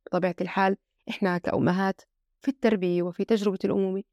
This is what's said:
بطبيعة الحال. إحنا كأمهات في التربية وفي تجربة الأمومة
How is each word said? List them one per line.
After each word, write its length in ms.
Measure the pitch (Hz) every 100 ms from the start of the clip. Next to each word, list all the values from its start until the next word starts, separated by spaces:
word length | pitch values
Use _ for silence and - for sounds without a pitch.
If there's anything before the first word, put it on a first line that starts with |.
| -
بطبيعة 300 | 180 180 175
الحال. 360 | 185 - 190 196 _ _ -
إحنا 280 | - 190 175
كأمهات 640 | - - - 185 196 - - _ _ _
في 60 | -
التربية 560 | - 226 208 180 175
وفي 220 | 175 175 196
تجربة 340 | 226 208 185 196
الأمومة 380 | 196 190 190 -